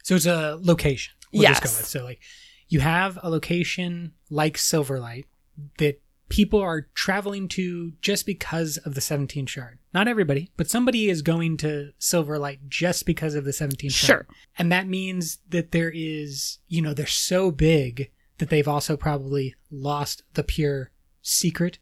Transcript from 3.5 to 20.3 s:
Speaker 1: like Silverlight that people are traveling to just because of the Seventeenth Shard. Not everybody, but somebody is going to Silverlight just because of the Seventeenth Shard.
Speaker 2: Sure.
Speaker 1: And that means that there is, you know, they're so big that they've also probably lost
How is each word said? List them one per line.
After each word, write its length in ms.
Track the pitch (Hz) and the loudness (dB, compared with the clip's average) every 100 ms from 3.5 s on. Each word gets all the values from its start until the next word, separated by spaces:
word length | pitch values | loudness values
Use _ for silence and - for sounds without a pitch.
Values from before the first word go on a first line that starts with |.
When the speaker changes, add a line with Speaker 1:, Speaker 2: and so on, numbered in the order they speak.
| 175 170 - 175 175 170 - _ | 0 0 -4 -6 -6 -10 -16 _
Speaker 1:
like 260 | 151 156 156 | 0 0 0
Silverlight 680 | - 160 135 135 120 120 - _ _ - 147 - | 0 2 0 -4 -6 -12 -16 _ _ -18 -18 0
that 240 | 151 139 _ _ _ | 0 0 _ _ _
people 320 | - 208 214 | 4 4 4
are 260 | 190 160 143 - | 2 -2 -4 -4
traveling 520 | - 196 202 202 185 | -2 0 -2 -6 -4
to 420 | - 180 175 170 - | -4 -4 -4 -8 -4
just 240 | - - - | -2 -2 -2
because 520 | 190 - 165 160 - | -6 -4 -2 -2 -4
of 180 | 156 135 | -6 -6
the 60 | |
Seventeenth 480 | - 147 135 143 131 | -4 -2 -2 -4 -6
Shard. 300 | 143 123 - _ | -8 -14 -20 _
Not 140 | 175 226 | 0 2
everybody, 440 | 220 160 143 175 - | 2 2 0 -2 -4
but 120 | 160 | -2
somebody 400 | 233 247 233 214 | 2 2 4 2
is 120 | 165 | 2
going 360 | 147 165 165 151 | 2 2 0 -2
to 340 | 151 147 143 _ | -2 -4 -8 _
Silverlight 600 | - 175 147 151 143 139 139 | 0 0 0 -4 -6 -8 -8
just 360 | - 170 - - | -2 0 0 0
because 300 | 165 160 147 | 0 -2 -2
of 80 | 139 | -4
the 80 | |
Seventeenth 400 | 139 147 135 139 | -4 -4 -4 0
Shard. 340 | 127 - - - | 2 4 4 2
Speaker 2:
Sure. 80 | - _ - | -20 _ 0
Speaker 1:
And 140 | 175 | 2
that 160 | 180 185 | 2 2
means 520 | 185 185 185 160 - _ | -4 -2 -4 -4 -8 _
that 220 | 170 165 | -4 0
there 200 | 170 165 | 0 0
is, 640 | 160 160 156 147 135 - - _ | -4 -6 -6 -8 -8 -8 -10 _
you 140 | 170 | -2
know, 120 | 156 | 0
they're 120 | 147 143 | -2 -2
so 460 | - - 180 190 | -2 0 2 2
big 600 | 143 156 156 127 120 135 _ _ - | 4 4 6 2 -4 -10 _ _ -8
that 100 | 160 | 0
they've 180 | 151 147 | 2 2
also 300 | 147 - 147 | 0 -2 0
probably 560 | 156 147 135 139 131 - _ | 0 -2 -2 -2 -2 -8 _
lost 540 | 143 139 147 143 - _ | -6 -2 -2 -2 -8 _